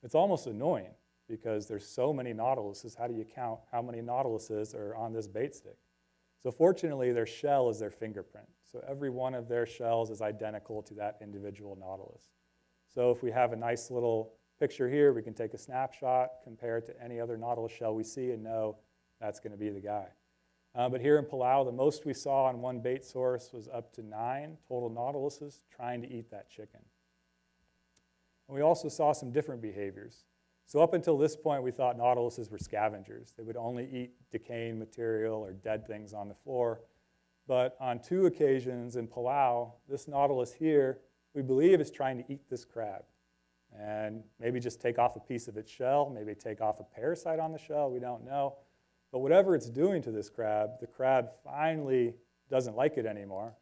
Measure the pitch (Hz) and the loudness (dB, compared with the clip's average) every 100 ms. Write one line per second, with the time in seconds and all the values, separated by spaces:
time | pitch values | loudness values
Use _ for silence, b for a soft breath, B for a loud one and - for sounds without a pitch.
0 | 123 151 196 175 - 107 143 147 92 - | 2 4 4 2 -2 -4 0 -2 -4 -16
1 | _ _ _ 113 117 107 104 107 - - | _ _ _ -8 -4 -4 -4 -10 -8 -2
2 | 127 147 123 110 120 131 104 101 117 107 | 0 0 -4 -2 0 0 -2 -10 -14 -8
3 | 120 117 110 - 120 113 - 120 123 117 | -6 -6 -8 -8 -8 -8 -6 -6 -4 -8
4 | 117 123 131 113 - 107 107 113 104 110 | -4 -2 0 -2 -4 -6 -4 -6 -8 -6
5 | 113 113 104 101 139 - 101 101 _ _ | -6 -6 -6 -4 -4 -6 -20 -20 _ _
6 | _ _ _ _ 127 123 165 185 170 139 | _ _ _ _ -8 6 6 6 0 0
7 | 123 120 113 - 147 139 123 107 107 - | 2 2 0 -2 2 4 4 2 -6 -6
8 | 110 101 92 104 104 _ _ 120 131 139 | -8 -8 -12 -16 -20 _ _ -16 -10 -6
9 | 143 123 127 127 117 120 117 - 117 117 | -4 -2 -4 -4 -2 0 -2 -2 0 2
10 | 113 107 107 107 110 107 - 107 104 104 | 0 -2 -4 -4 -8 -8 -10 -10 -10 -6
11 | 104 104 104 101 101 101 104 95 92 95 | -6 -6 -12 -10 -10 -12 -14 -14 -12 -12
12 | 95 - _ _ _ _ _ _ _ - | -12 -20 _ _ _ _ _ _ _ 0
13 | 123 120 127 117 123 113 117 117 - 123 | 2 2 0 2 2 2 -2 -2 -2 -2
14 | 120 113 110 - _ _ 143 - 127 143 | 2 2 -2 -12 _ _ -2 0 0 6
15 | 147 120 113 110 110 104 - 127 131 - | 6 6 -2 -6 -6 -6 -8 -4 -4 -4
16 | 131 127 127 127 - 113 120 113 113 - | 0 2 2 -4 -18 -10 -4 -4 -4 -14
17 | 120 117 117 113 117 120 113 113 113 110 | -10 -8 -6 -6 -4 -2 -4 -4 -2 -2
18 | 110 - 127 117 110 113 110 107 _ _ | -4 -4 -4 -4 -4 -2 -2 -4 _ _
19 | _ _ 110 104 113 104 104 101 101 104 | _ _ -8 -8 -10 -6 -6 -4 -4 -6
20 | 95 _ _ _ _ _ _ 123 123 127 | -6 _ _ _ _ _ _ -2 -2 0
21 | 127 151 147 139 123 135 135 120 139 151 | 6 6 4 -2 4 4 4 2 2 2
22 | 151 131 - 135 131 120 123 127 120 131 | -6 -6 0 4 4 2 -4 -4 -2 -4
23 | 131 131 127 123 120 123 107 127 117 - | -6 -2 0 0 -4 -16 -10 -10 -10 -16
24 | 110 107 117 135 151 160 _ 127 120 113 | -14 -6 -4 -4 -8 -16 _ -4 -4 -4
25 | 123 143 139 143 147 139 _ - 120 123 | -4 -2 -4 -6 -16 -16 _ -12 -6 -6
26 | 120 123 113 104 - - 110 - _ _ | -6 -10 -12 -16 -18 -18 -20 -20 _ _
27 | _ _ _ _ _ _ _ _ _ _ | _ _ _ _ _ _ _ _ _ _
28 | _ _ _ _ _ 135 151 165 160 - | _ _ _ _ _ 2 4 4 0 2
29 | 151 151 135 123 151 127 110 98 101 98 | 2 2 0 -2 -2 -6 -8 -6 -8 -8
30 | 107 - _ _ _ _ _ 143 165 175 | -16 -20 _ _ _ _ _ 6 6 6
31 | 160 147 151 151 160 143 127 123 127 120 | 2 4 4 2 -2 0 -2 0 0 4
32 | 120 123 120 113 107 104 - 107 107 104 | 4 4 2 -2 -10 -10 -6 0 0 -2
33 | 98 107 117 - 113 113 117 123 127 131 | -12 -16 -18 -16 -10 -6 -6 -6 -6 -6
34 | 123 - _ 113 - 117 117 113 110 - | -8 -12 _ -10 -8 -6 -6 -6 -8 -4
35 | 117 110 110 110 104 95 110 107 110 107 | 0 2 0 -2 -6 -8 -4 -4 -4 -12
36 | 104 104 101 101 - 127 120 113 b b | -10 -10 -10 -12 -6 0 2 0 b b
37 | b b b _ _ 127 123 - 131 120 | b b b _ _ 2 2 0 -4 -4
38 | - 185 185 175 147 135 127 123 120 120 | -2 4 4 6 4 4 0 -6 -6 -6
39 | 113 123 123 139 131 120 120 117 _ 135 | -6 -4 -2 4 4 2 -2 -10 _ -10
40 | - 139 139 135 120 - 160 151 135 131 | -4 2 4 4 0 0 4 6 6 2
41 | _ _ _ 143 131 131 165 185 147 - | _ _ _ -6 2 6 8 8 4 -2
42 | 135 127 120 139 _ 123 - - 107 95 | -2 -2 -6 -12 _ -10 -8 -8 -6 -8
43 | - _ _ _ _ _ _ 107 104 107 | -14 _ _ _ _ _ _ -14 -8 -4
44 | 107 110 110 _ 117 123 120 - 123 120 | -4 -6 -14 _ -2 -2 -4 -2 -2 4
45 | 120 - - 123 117 107 107 - 127 143 | 2 2 -6 -6 -6 -12 -12 -4 2 4
46 | 143 123 107 104 - 107 110 107 - - | 2 -2 -8 -8 -8 -2 0 -2 -6 -4
47 | 127 170 170 160 160 160 - 147 143 123 | -2 -2 -2 -2 -2 -6 -4 -2 0 -2
48 | 123 123 120 139 139 139 b b b b | -6 -8 -6 -2 -2 -4 b b b b
49 | _ 131 135 175 190 165 117 117 175 185 | _ -2 6 8 8 6 2 2 2 2
50 | 120 110 104 - 110 107 107 107 117 - | -2 -4 -6 -4 0 2 0 -4 -14 0
51 | 131 131 117 - - 135 156 160 143 131 | 4 4 2 -8 -12 -2 0 0 2 4
52 | 120 117 _ _ _ 131 123 107 147 151 | 2 0 _ _ _ 0 0 2 2 2
53 | 110 104 101 95 110 113 | -2 -4 -8 -8 -10 -12